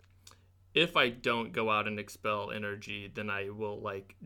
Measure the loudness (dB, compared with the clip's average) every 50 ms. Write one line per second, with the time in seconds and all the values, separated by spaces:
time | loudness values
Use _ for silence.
0 | -20 -20 -20 -20 _ -20 -20 -20 _ _ _ _ -20 0 4 4 4 4 6 4
1 | 4 4 2 0 0 2 2 2 0 -2 0 0 2 4 4 4 2 0 -2 -4
2 | -6 -8 -12 -6 -2 0 0 0 0 -4 -4 -4 -4 -4 -4 -6 -8 -8 -8 -8
3 | -8 -8 -6 -6 -4 -2 -2 -2 -4 -6 -4 -4 -4 -4 -4 -4 -4 -4 -4 -6
4 | -8 -12 -18 _ -16